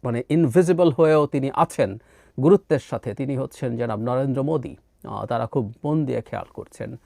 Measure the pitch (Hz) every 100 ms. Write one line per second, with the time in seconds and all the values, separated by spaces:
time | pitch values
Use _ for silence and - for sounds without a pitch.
0 | 123 120 - 156 147 170 175 175 170 139
1 | 156 156 147 139 135 - 135 - 101 101
2 | _ _ _ - 147 196 - 143 - 117
3 | 113 104 135 131 135 - 127 117 117 107
4 | 120 127 135 131 139 156 113 - _ _
5 | - 104 107 117 110 - 107 - 147 156
6 | 135 117 - 104 - - - - 113 120